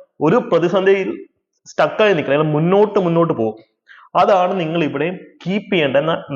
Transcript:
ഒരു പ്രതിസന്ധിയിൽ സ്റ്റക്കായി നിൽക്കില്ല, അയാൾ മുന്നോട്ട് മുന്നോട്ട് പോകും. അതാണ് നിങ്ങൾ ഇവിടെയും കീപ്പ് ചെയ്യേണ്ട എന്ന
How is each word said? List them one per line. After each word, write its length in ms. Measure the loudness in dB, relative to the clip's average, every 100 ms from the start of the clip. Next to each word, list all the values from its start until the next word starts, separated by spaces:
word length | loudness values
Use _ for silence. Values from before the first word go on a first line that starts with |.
| -20 -2 0
ഒരു 100 | 2 2
പ്രതിസന്ധിയിൽ 580 | 0 0 0 2 0 -2 -8 -16 _ _ _ -10
സ്റ്റക്കായി 420 | -2 -2 2 2
നിൽക്കില്ല, 220 | 2 0 0
അയാൾ 100 | 0 0
മുന്നോട്ട് 420 | 2 2 2 0 0
മുന്നോട്ട് 260 | 0 0 0
പോകും. 160 | -4 -6 _ _ _ -20 -4 0
അതാണ് 380 | 2 2 2 -2
നിങ്ങൾ 240 | -4 -2 -2
ഇവിടെയും 280 | -2 -4 -6
കീപ്പ് 560 | -14 _ -6 -6 -2
ചെയ്യേണ്ട 240 | 0 2 2
എന്ന 280 | 0 -4 -6